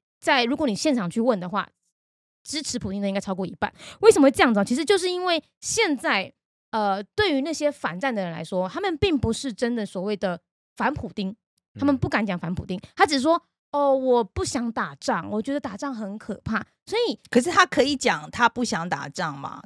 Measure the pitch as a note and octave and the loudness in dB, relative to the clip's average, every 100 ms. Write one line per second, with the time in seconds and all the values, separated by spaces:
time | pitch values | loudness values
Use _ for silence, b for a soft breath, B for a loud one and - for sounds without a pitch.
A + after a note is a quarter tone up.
0 | _ _ - C#4 A#3+ D4 D4 G3 D#4 B3 | _ _ 0 2 2 0 0 0 2 2
1 | F3 A3+ A#3 G#3 F3 G3+ - _ _ _ | 0 0 0 0 -2 -4 -6 _ _ _
2 | _ _ _ _ - D#4 C#4+ A#3+ G#3 G3+ | _ _ _ _ -10 -8 -6 -6 -6 -4
3 | G3+ G3 G3 F#3 F#3+ - A3 B B B | -2 -2 -4 -4 -6 -4 -6 B B B
4 | G#4+ G#4+ C4+ - D4+ G3+ G3+ B3 D#4 G4+ | 6 8 8 6 4 4 2 0 2 2
5 | F4+ F4+ F4+ E4 - _ - - G#4 C#4 | 2 -2 0 -2 -4 _ -6 0 0 0
6 | D#4 G#3+ F#3 _ _ _ _ A3+ G#3 G3 | 0 -2 -4 _ _ _ _ -2 0 0
7 | G#3 - G#4 C#4 D4 D#4 D4 C#4+ - F3 | -4 0 2 2 0 0 -2 -2 -6 -4
8 | C#4 A3 F3+ E3 E3 F#3 F#3 D#4+ G4 D#4+ | -4 -2 -4 -6 -4 -2 -2 -2 -4 0
9 | G4 D4 A3+ A3+ C#4 G#3 A#3+ A#3+ G3+ F#3+ | 2 2 0 -2 -4 -2 -2 -2 -4 -6
10 | G3 G#3 F#3+ E3+ _ _ _ - A3+ D4 | -4 -2 -2 -4 _ _ _ -2 -2 -2
11 | F#3 G3 F#3+ G#3 _ _ _ - C#4+ C4+ | -8 -6 -6 -6 _ _ _ -2 2 2
12 | - A3+ G3+ F3+ E3 F#3 - F#3 B B | 2 0 0 -2 -4 -6 -6 -8 B B
13 | F#4 C#4 C#4 E4+ _ _ _ C#4+ C#4+ C4+ | 2 2 2 2 _ _ _ 0 2 4
14 | C4 A#3+ G#3+ - F#4 C4 A#3 A3+ F3+ C#3 | 4 2 2 -4 -4 -2 -4 -4 -6 -6
15 | - G3+ F#3+ G#3 A3 C#4+ C#4 - C#4+ A#3+ | -4 -4 -2 -6 -4 -4 -6 -8 -8 -8
16 | G#3 G#3 - G#3 - A3 - _ - G#4+ | -8 -10 -10 -8 -4 -4 -6 _ -6 -2
17 | A#4 - - - C#4 F4 F4+ - C4 C#4 | -2 -4 0 2 2 2 2 4 2 2
18 | A#3 D#3+ D3+ - A#3+ - B3 F3+ F3 D#3+ | 0 -2 -4 2 2 2 -4 -2 -4 -6
19 | D3 - E3+ C#3+ C#3 - | -6 -6 -6 -6 -10 -12